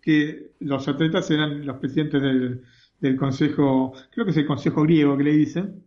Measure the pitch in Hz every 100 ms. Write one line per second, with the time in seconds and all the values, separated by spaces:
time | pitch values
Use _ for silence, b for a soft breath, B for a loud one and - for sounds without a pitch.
0 | - 156 151 151 - _ 147 135 143 139
1 | 160 180 180 156 151 147 143 131 135 131
2 | 147 143 139 131 127 123 b b b _
3 | 139 131 139 131 151 147 143 135 131 B
4 | B - 214 160 147 123 - 135 151 165
5 | 143 139 143 151 147 165 196 -